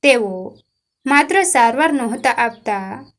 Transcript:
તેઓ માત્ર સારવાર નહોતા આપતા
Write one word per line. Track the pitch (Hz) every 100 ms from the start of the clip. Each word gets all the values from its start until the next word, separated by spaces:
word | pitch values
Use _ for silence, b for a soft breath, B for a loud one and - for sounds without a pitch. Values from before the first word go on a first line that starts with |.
તેઓ | 285 247 208 185 185 - _ _ _ _ 269
માત્ર | 285 311 359
સારવાર | 359 269 233 240 320
નહોતા | 285 233 254 269
આપતા | 240 233 226 - 202 190 214 285